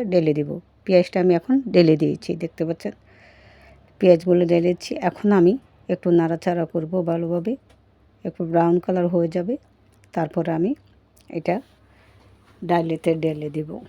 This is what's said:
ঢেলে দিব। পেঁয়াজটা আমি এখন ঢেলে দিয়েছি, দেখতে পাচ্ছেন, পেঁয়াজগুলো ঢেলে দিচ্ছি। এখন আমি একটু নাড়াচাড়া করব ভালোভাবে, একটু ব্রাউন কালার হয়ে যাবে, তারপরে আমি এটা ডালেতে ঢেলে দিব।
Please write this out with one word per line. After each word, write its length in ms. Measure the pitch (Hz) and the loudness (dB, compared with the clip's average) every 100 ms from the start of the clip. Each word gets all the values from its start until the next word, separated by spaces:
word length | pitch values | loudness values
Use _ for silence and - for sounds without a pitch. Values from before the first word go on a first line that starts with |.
| 220 | 0
ঢেলে 200 | 180 156 147 | 2 2 0
দিব। 100 | 147 160 - _ - | -4 -8 -14 _ 2
পেঁয়াজটা 320 | 180 180 190 | 2 2 2
আমি 100 | 185 170 | 2 2
এখন 160 | - 269 240 | 2 0 2
ঢেলে 220 | 180 165 156 | 4 6 4
দিয়েছি, 300 | 151 147 - 170 | 2 -2 -6 -8
দেখতে 180 | 165 - 165 | -8 -6 -6
পাচ্ছেন, 260 | 165 208 - _ _ - - - - - - _ _ | -6 -10 -14 _ _ -20 -20 -20 -20 -20 -20 _ _
পেঁয়াজগুলো 400 | 185 170 180 180 175 | 4 4 4 0 2
ঢেলে 180 | 170 175 | 0 0
দিচ্ছি। 200 | 175 - - 180 | -4 -6 -6 -6
এখন 200 | - 208 196 | -2 0 4
আমি 140 | 175 254 - _ - | 4 2 -6 _ -8
একটু 140 | 180 185 170 | -6 0 0
নাড়াচাড়া 460 | 165 165 185 175 160 | 0 -2 -4 -4 -4
করব 180 | 170 156 185 170 | -6 -6 -4 -4
ভালোভাবে, 440 | 170 165 175 170 269 _ _ _ _ _ _ 185 | -4 -4 -4 -6 -8 _ _ _ _ _ _ -14
একটু 160 | - 165 | -8 -2
ব্রাউন 240 | 165 170 175 - | 0 2 2 0
কালার 220 | 185 175 | -2 0
হয়ে 160 | 175 170 180 | 0 -2 -2
যাবে, 180 | 180 285 - _ _ _ _ - | -6 -8 -10 _ _ _ _ -6
তারপরে 340 | 156 175 165 160 | -6 -4 -4 -2
আমি 120 | 185 294 _ _ _ _ - 170 | -2 -4 _ _ _ _ -14 -8
এটা 180 | 160 196 - _ _ _ _ _ _ _ _ _ | -4 -6 -8 _ _ _ _ _ _ _ _ _
ডালেতে 500 | 170 175 165 160 170 160 | -2 -2 0 -2 -2 -2
ঢেলে 260 | 160 151 151 151 | -2 -4 -8 -8
দিব। 140 | 156 170 | -10 -12